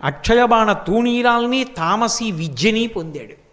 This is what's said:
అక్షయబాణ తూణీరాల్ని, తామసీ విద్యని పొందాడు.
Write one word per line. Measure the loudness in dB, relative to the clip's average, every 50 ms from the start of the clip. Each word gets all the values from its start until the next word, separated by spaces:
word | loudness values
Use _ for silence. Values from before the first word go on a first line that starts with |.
| -4
అక్షయబాణ | -4 -4 -2 0 2 4 4 4 4 4 4 4 2
తూణీరాల్ని, | 0 0 -2 -2 0 0 2 2 0 2 2 2 2 2 0 0 0 -2 -2
తామసీ | -4 -6 -4 -2 0 0 0 0 -2 -2 -4 -4 -4
విద్యని | -4 -4 -6 -8 -4 0 0 2 2 2 0 -2
పొందాడు. | -4 -8 -10 -8 -10 -14 -14 -16 -20 -20 _ _